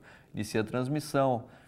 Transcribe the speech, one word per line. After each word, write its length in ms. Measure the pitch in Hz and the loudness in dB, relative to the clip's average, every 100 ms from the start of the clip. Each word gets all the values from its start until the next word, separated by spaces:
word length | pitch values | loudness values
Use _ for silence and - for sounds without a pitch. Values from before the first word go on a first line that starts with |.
| - - - | -20 -20 -10
inicia 260 | - 101 113 | -8 -2 -2
a 40 | 104 | 0
transmissão, 800 | 123 127 151 143 139 135 117 - - | -2 -2 -4 0 2 4 2 -4 -18